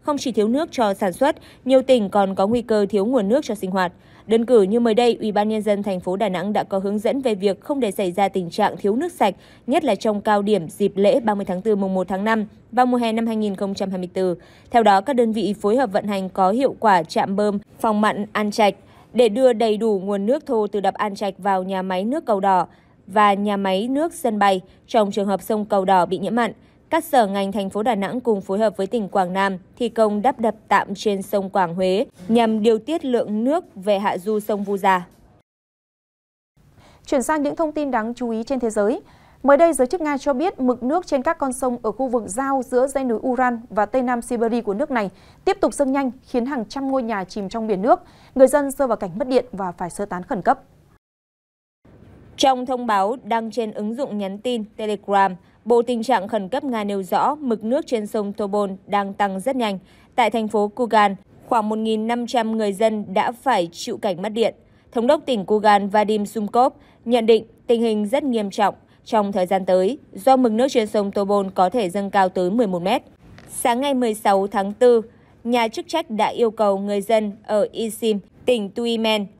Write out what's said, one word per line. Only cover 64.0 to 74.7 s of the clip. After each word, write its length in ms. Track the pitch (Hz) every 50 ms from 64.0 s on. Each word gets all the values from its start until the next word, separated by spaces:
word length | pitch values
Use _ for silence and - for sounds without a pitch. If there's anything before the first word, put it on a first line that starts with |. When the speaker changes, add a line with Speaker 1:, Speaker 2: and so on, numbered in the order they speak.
| - 214 185 160 190
Speaker 1:
mất 60 | 220
điện. 260 | 214 226 226 190 - _ _ _ _ _ _ _ -
Thống 140 | 247 226
đốc 140 | 247 294 320 302
tỉnh 180 | - 262 214 180
Kugan 440 | - 214 214 202 220 208 202 196 202
Vadim 380 | 190 214 214 202 214 208 208
Sumkov 460 | 196 - 226 208 202 - 233 247 285 285 - - _ _ _ _
nhận 220 | 233 240 247 226
định 180 | 220 233 220 220 - - _ _
tình 160 | - 240 233 233
hình 240 | 233 214 214 208
rất 180 | 202 214 285 302
nghiêm 260 | 277 240 226 208 196
trọng 240 | 180 - 214 190 - - _ _ _ _ _
trong 280 | - - 220 202 202 196
thời 140 | 214 185
gian 180 | 180 202 190 185
tới, 340 | 180 185 185 185 196 262 311 - _ -
do 240 | 196 190 269 262
mực 160 | 262 254 233 214
nước 160 | 220 247 285
trên 160 | - 254 220
sông 260 | 208 - 220 202 202 196
Tobol 340 | 214 202 196 202 202 196 190 190
có 160 | - 185 185
thể 200 | - 254 220 175
dâng 200 | 175 202 196 196
cao 180 | - 202 190 185
tới 220 | 185 190 185 180
mười 160 | 196 240 247
một 160 | 196 185 175 170
mét. 200 | 185 233 302 - - - _ _ - - - - -
Sáng 320 | - - - 262 240 240
ngày 140 | 269 285 277
mười 200 | 254 247 233 214
sáu 320 | 208 - 220 196 196 196
tháng 260 | 196 - 208 196 196